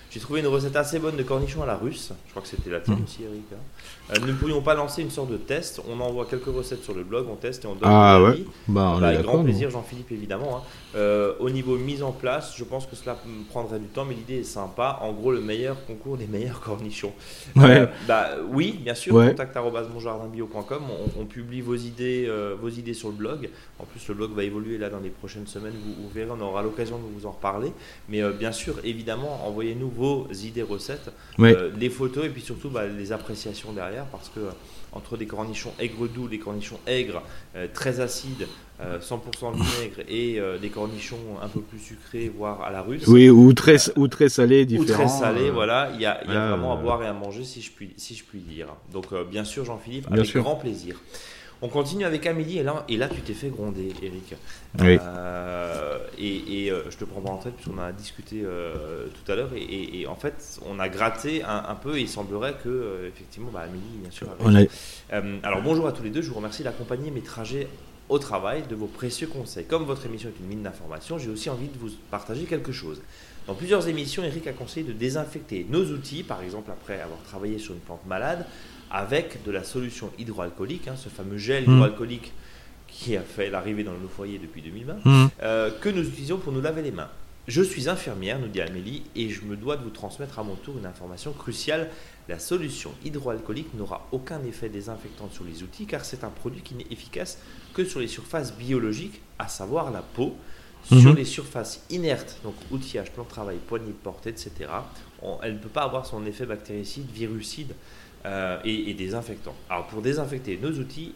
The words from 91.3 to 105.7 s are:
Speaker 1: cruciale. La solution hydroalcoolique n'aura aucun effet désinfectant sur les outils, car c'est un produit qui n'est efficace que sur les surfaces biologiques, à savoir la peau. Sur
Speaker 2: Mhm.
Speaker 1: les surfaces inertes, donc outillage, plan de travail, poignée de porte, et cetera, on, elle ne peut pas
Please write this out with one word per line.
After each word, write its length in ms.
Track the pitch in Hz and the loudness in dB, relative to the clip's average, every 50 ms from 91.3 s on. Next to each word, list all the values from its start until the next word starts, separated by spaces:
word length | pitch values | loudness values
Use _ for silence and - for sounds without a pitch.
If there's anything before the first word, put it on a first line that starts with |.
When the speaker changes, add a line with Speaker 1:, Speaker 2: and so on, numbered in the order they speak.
Speaker 1:
cruciale. 580 | 147 - - - 113 - - - 151 160 165 165 - - - - - - - - | -10 -8 -8 -10 -8 -6 -4 -2 -2 -2 -2 -6 -8 -12 -16 -18 -20 -18 -12 -10
La 100 | 87 82 | -10 -10
solution 540 | - - 170 185 160 143 - - - - 71 - - | -4 -2 -2 -2 -2 -4 -6 -8 -10 -12 -12 -10 -10
hydroalcoolique 720 | 143 147 143 131 127 113 110 - - 110 135 160 - - | -10 -8 -6 -4 -4 -6 -6 -6 -8 -8 -8 -8 -8 -8
n'aura 320 | 110 101 92 90 - - - | -8 -8 -8 -8 -10 -8 -6
aucun 320 | - 131 131 - 175 156 135 | -6 -6 -6 -8 -8 -8 -8
effet 240 | 120 107 - 117 110 | -8 -8 -8 -8 -8
désinfectant 600 | 104 101 98 110 113 107 - 104 - - 110 95 | -8 -8 -8 -10 -10 -12 -12 -14 -14 -14 -14 -12
sur 140 | - - 92 | -12 -10 -10
les 180 | 87 82 80 90 | -10 -10 -10 -12
outils, 220 | 92 - - 214 | -12 -12 -12 -10
car 180 | 208 - 143 131 | -8 -8 -8 -8
c'est 180 | - - 127 - | -10 -10 -10 -10
un 40 | 110 | -10
produit 320 | - - - 123 135 185 | -10 -8 -8 -8 -8 -8
qui 140 | - - 131 | -12 -12 -12
n'est 100 | 123 - - | -12 -12 -12
efficace 480 | 117 - - - - - 185 185 - - - - - - - - - | -12 -14 -12 -10 -8 -8 -8 -8 -10 -14 -16 -18 -18 -18 -18 -8 -4
que 120 | - 185 | -4 -4
sur 160 | 185 - 139 | -2 -2 -4
les 60 | 120 107 | -6 -6
surfaces 460 | - - 113 - - 160 143 117 104 | -6 -10 -10 -6 -6 -6 -6 -6 -8
biologiques, 640 | 104 120 123 135 127 110 110 107 117 170 208 208 - - - - - | -10 -4 -2 0 0 0 0 -2 -4 -6 -8 -12 -14 -20 -16 -10 -10
à 80 | 107 101 | -8 -8
savoir 420 | - - 95 98 127 165 160 139 | -8 -8 -6 -4 -2 -2 -2 -4
la 100 | 113 92 87 | -6 -8 -10
peau. 320 | - - - 127 180 - - - - - - - - - - - | -8 -4 -2 -2 -2 -2 -6 -12 -14 -16 -16 -16 -20 -20 -18 4
Sur 280 | - 135 127 123 135 | 10 12 12 12 12
Speaker 2:
Mhm. 40 | 151 | 12
Speaker 1:
les 100 | 147 131 | 10 6
surfaces 600 | - - - 139 - - - - - - - - - | 0 -4 -6 -8 -8 -8 -8 -6 -6 -10 -12 -10 -8
inertes, 460 | 165 180 175 156 135 117 - - - - - | -6 -2 0 0 0 0 -2 -8 -14 -12 -12
donc 120 | 110 101 - - - | -12 -12 -12 -10 -8
outillage, 400 | 131 131 131 - - 117 98 95 | -6 -6 -6 -6 -6 -8 -8 -8
plan 120 | - - 120 | -10 -12 -14
de 60 | - | -12
travail, 280 | - - 107 101 92 - - - | -10 -10 -8 -6 -6 -8 -6 -6
poignée 200 | 117 113 110 107 | -6 -6 -6 -8
de 40 | |
porte, 340 | 104 - - 98 90 - - | -10 -10 -12 -12 -12 -10 -10
et 80 | 110 113 | -10 -10
cetera, 560 | - - - - - 78 71 80 101 131 - - - - - - - | -10 -12 -12 -10 -10 -10 -8 -8 -8 -8 -10 -14 -18 -18 -20 -16 -12
on, 160 | - 95 95 - - | -10 -8 -8 -6 -6
elle 100 | 113 110 | -6 -6
ne 60 | 104 | -6
peut 100 | 104 | -8
pas 140 | 110 | -6